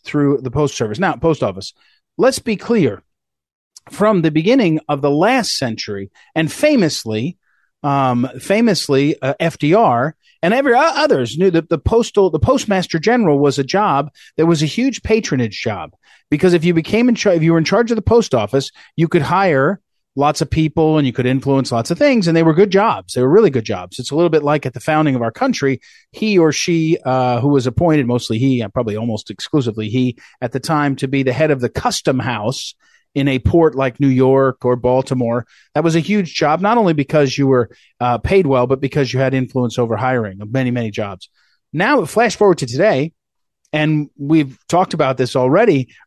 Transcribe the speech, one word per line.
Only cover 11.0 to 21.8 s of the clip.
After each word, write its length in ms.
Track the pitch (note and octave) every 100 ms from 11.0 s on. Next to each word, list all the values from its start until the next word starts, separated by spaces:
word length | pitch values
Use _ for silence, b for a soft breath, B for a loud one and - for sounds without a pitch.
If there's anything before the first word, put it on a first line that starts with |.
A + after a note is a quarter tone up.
| D4+ F#3+ A#2 C#3+
knew 120 | F#3+
that 180 | E3 D#3+
the 100 | E3
postal, 500 | - A3+ A3+ - F#3+
the 100 | D#3
postmaster 600 | - C#4 - F#3+ F3 E3
general 400 | G#3 B3 F#3+ C#3+
was 180 | C#3+ C3+
a 60 |
job 480 | B2+ F#3+ G#3 C#3+ D#3 - b -
that 80 | E3
was 160 | E3
a 60 | D3+
huge 340 | - C4+ A3+
patronage 580 | - A3 A3 C3+ A2+ -
job, 360 | A2+ G2 D#2 _ b b b
because 240 | D3+ F#3
if 100 | F3
you 100 | E3+
became 360 | E3 D#3+ G#3+ B3
in 60 | A#3
char-, 180 | G#3
if 80 | E3+
you 100 | D#3+
were 60 | E3
in 60 |
charge 260 | D#3 G3 A#3
of 60 | A3+
the 60 |
post 340 | - A#3 - B2
office, 340 | G#2 C3+ - - b -
you 120 | D#3+
could 140 | F3
hire 560 | C3 F3+ G3 C#3 C#3 G3 _ _ _ C3+
lots 220 | C#3+ D#3
of 100 | D#3
people 480 | D#3+ D#3 E3 D#3+ D#3
and 80 | C#3
you 60 |
could 140 | A#2 B2
influence 480 | C3 C3+ C3+ B2
lots 180 | A#2